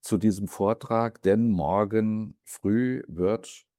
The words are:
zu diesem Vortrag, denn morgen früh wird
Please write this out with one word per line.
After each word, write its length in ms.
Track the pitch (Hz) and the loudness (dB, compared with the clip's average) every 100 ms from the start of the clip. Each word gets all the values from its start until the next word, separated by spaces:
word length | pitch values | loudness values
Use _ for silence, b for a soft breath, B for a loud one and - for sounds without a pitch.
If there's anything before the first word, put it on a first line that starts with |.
zu 160 | - 107 | 0 2
diesem 320 | 107 95 98 | 2 0 -6
Vortrag, 720 | - 98 113 - 113 117 - | -2 0 0 0 0 0 0
denn 280 | 95 107 117 | 2 4 4
morgen 840 | 92 76 95 104 110 110 107 110 - | 2 0 0 2 0 0 -4 -6 -12
früh 580 | - - 98 110 127 127 - | -20 -6 0 0 0 -4 -8
wird 600 | 82 90 113 - - _ | -2 0 0 -6 -20 _